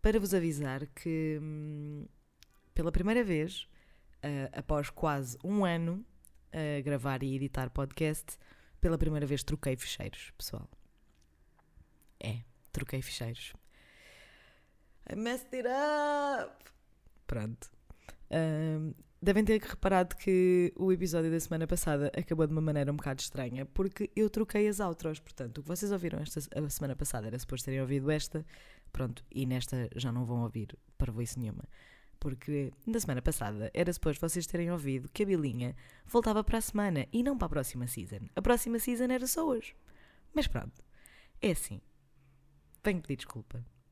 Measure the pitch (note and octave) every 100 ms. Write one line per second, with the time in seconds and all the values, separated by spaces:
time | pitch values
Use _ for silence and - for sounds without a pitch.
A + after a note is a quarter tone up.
0 | G#3+ - G3 F#3 E3 C#3+ C#3+ C3+ D3 -
1 | F3 D#3+ D#3 D3+ D3+ D3+ D3+ D3+ D3 D3
2 | - - _ _ - _ _ - E3+ E3
3 | F#3 A#3 G#3+ D#3+ D#3+ F#3+ - - - -
4 | - - D3 C#3+ C3+ - C3 D3+ C#3+ -
5 | D#3 C#3+ C3 A#2+ F3 G#3 F#3 E3+ E3 F#3
6 | A#3+ - - - - D#3+ D3+ D3 C#3 C#3+
7 | C3+ C3 C3+ C3+ C#3 C3+ C3 - C#3 -
8 | D#3 D3+ - - - - - - E3+ E3
9 | - D3+ C#3+ C#3 - D#3 - B2+ - -
10 | - - - - - - - - - _
11 | _ _ _ _ _ _ _ - - _
12 | _ _ G#2+ A#2 A#2 - - - C3 C3
13 | B2+ - A#2 A#2+ - - - - - -
14 | - - - - - - _ _ _ -
15 | - G3+ A3+ B3+ - B3+ A#3+ C4 D4 D4+
16 | D4 D4 C#4+ C4 - - - - _ _
17 | - - - A#2+ G#2+ A#2 - - _ -
18 | - - - E3 D#3+ D3+ D#3+ D#3 D#3 -
19 | - _ F3+ G3+ G#3+ A3 - - G3 F#3+
20 | F3+ - - F#3 F3+ F3+ F3 - F#3+ F3+
21 | F3+ E3 D#3+ E3 D#3+ D#3+ D#3+ F3 - D3
22 | C#3+ - - D#3+ D#3 D#3 D#3 D3 C#3 D3
23 | - C3 - C#3 B2+ B2+ C3+ - F#3+ -
24 | G#3 - G#3+ G#3 G#3+ G#3 G#3+ G3+ G3 E3
25 | E3 D#3 - - B2 A#2 D3 F3 G3+ G3+
26 | E3+ E3 D#3 - D3 - D3+ - C#3+ B2+
27 | C#3+ A#2+ G#2+ B2 - C3 C3+ C3+ C3 C#3
28 | C3+ D3+ - D#3 D#3 - - - - -
29 | B2+ A#2+ - - C3 B2+ A#2+ B2+ A#2 -
30 | B2+ A#2 A#2+ A#2+ A#2 A#2 G#2 - _ -
31 | C#3 A2 A#2+ - A2+ - - - - -
32 | - - D3 C3 - D3 C3+ - - A3+
33 | - B2+ C#3+ D3+ G#2 G#2 A2 - F3 E3+
34 | D#3+ C#3+ E3 F3+ E3 F3 E3+ F3 C#3+ C3
35 | C3+ - G3+ F3+ C#3+ A#2+ B2 B2 - -
36 | - A#3+ A3+ G#3+ G#3+ A3+ - G#3+ G#3 D#3
37 | - A3+ B3 C4+ F3 D3+ C3 B2+ B2 -
38 | B2+ G2+ - - G3 A#3+ A#3+ A#3 A#3 A#3+
39 | B3 B3+ B3+ - D#4+ A#3+ - - - -
40 | - - - D4+ - A#2+ - - - -
41 | - - - - A3 E3+ - G2+ - _
42 | _ _ - - _ - _ - - F#3
43 | D#3 C3 - A#2 - A#2+ A#2+ _ _